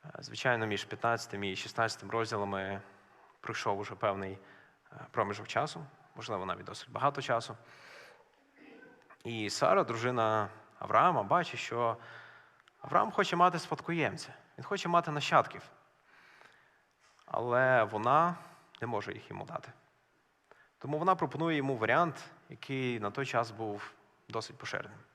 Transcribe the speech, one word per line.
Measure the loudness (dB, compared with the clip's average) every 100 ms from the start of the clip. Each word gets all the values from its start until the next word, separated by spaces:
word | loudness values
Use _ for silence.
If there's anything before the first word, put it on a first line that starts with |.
Е, | -14 -14
звичайно, | -10 -2 2 2 0
між | -2
п'ятнадцятим | -4 -2 0 0 -4 -6
і | -4 -4
шістнадцятим | -6 -2 -2 -2 -4
розділами | -2 -2 -2 -2 -2 -4 -6 -10 -20 _ -20 -20 _
пройшов | -10 -4 -2 -2
уже | -4
певний, | -2 0 0 -4 -10 -16 -20 -20 _ _
е, | -18 -8
проміжок | -2 -2 -2 -4
часу, | -2 -2 -6 -14 -18 -20
можливо, | -14 -6 -4 -4
навіть | -6
досить | -8 -12 -10
багато | 0 0 0
часу. | -2 -2 -2 -14 -16 -20 -20 -20 -20 -20 _ _ _ _ -20 -20 -20 -20 _ -14
І | -8 -4 -4
Сара, | 2 4 6
дружина | 4 0 0 2 4 4 0 -6 -20 -14
Авраама, | 2 6 6 4
бачить, | 4 2 2 -6
що | -4 0 0 -2 -10 -18 -20 -20 -20 _ _ _
Авраам | 0 2 2
хоче | 2 0 6
мати | 6 6
спадкоємця, | -4 -6 -4 0 0 -2 -12 -16 _ -16
він |
хоче | -6 -4 4
мати | 4 4
нащадків. | -2 4 4 4 -4 -18 -20 _ _ _ -20 -20 -20 -20 _ _ _ _ _ _ _ -6
Але | -4 2 4 6 6
вона | 4 2 4 6 4 0 -12 -20 _ -10
не | -4
може | -4 -4
їх | -10 -12
йому | -12
дати. | -10 -10 -12 -20 _ _ _ _ _ _ _ -20 _ _
Тому | -6 0
вона | 2
пропонує | 4 2 0 0 2
йому | 0 0
варіант, | 4 4 4 -2 -16 -20 _
який | -18 -8 -4 -2 -2
на | -4
той | -4 -2
час | -2 -2
був | -4 -6 -6 -10 -16 _ _ -8
досить | -8 -8 -12
поширеним. | -8 -8 -8 -16 -20